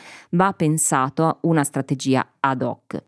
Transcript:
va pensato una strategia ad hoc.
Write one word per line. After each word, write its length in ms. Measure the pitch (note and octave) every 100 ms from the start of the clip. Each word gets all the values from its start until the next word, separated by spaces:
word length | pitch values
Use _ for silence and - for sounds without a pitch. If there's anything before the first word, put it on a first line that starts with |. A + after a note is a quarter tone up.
| - - -
va 220 | F3 F#3+
pensato 840 | - D#3 D#3 - C#3+ C3 - D#3+ -
una 220 | E3+ D#3+
strategia 680 | C#3 C#3 C3+ C3 C3+ C3 - _
ad 220 | C3+ B2+
hoc. 420 | B2+ A2+ - -